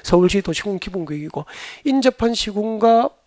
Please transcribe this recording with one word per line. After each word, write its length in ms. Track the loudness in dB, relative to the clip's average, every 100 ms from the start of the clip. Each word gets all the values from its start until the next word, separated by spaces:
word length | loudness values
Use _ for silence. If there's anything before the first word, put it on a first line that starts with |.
서울시 380 | 2 4 4 2
도시군 380 | -2 -6 -4 -6
기본 260 | -6 -8
계획이고 400 | -8 -8 -8 -10 -12 -16 -18 -8
인접한 480 | 0 2 2 2 0
시군과 760 | -2 -4 -4 -4 2 4 4 2 _